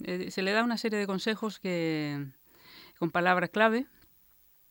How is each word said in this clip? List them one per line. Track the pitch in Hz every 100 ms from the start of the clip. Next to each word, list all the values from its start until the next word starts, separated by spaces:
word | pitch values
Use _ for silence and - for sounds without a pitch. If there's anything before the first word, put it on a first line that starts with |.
| -
eh, | 180 180
se | -
le | 190
da | 214
una | 240 226
serie | 233 208
de | 196
consejos | 190 226 214 220 -
que, | 185 175 165 156 147 143 139 - _ - - - - -
con | 170
palabras | 175 180 180 175
clave. | 208 220 226 277 _ _ _ _ _ _ _ _